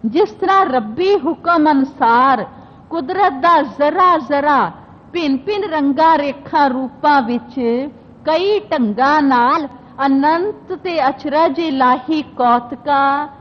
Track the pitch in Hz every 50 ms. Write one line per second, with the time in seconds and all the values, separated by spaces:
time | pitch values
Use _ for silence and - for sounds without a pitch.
0 | - 226 214 320 427 - - - 381 381 392 381 370 - 262 254 214 214 220 262
1 | 359 381 403 370 262 320 320 - - 339 339 330 302 311 302 277 262 277 - -
2 | 269 226 233 240 254 269 262 233 190 - - - - - - - - - 302 330
3 | 262 262 370 370 415 370 269 262 - 339 339 320 320 254 196 - 285 294 311 370
4 | 370 359 359 311 247 233 294 285 277 294 285 262 208 170 - - - - - -
5 | - - - 349 330 285 269 254 277 392 415 415 370 - 320 311 285 277 277 285
6 | 320 320 320 294 285 285 254 - - - - 320 285 269 254 262 262 247 - -
7 | - 294 294 277 240 214 240 240 233 - - 269 247 233 233 247 269 294 - -
8 | - - - - - 302 320 320 370 403 427 392 415 - 330 294 240 208 208 214
9 | 262 277 294 311 294 277 262 240 240 254 294 330 302 277 - - - - - -
10 | 277 285 269 269 277 302 320 339 359 427 415 - - - 370 311 - 370 339 320
11 | 262 269 269 - - 302 277 302 330 339 269 330 330 320 269 262 254 247 254 254
12 | 254 - 320 302 294 - - - 247 240 240 240 240 240 285 - - 294 285 277
13 | 277 277 277 285 294 285 - -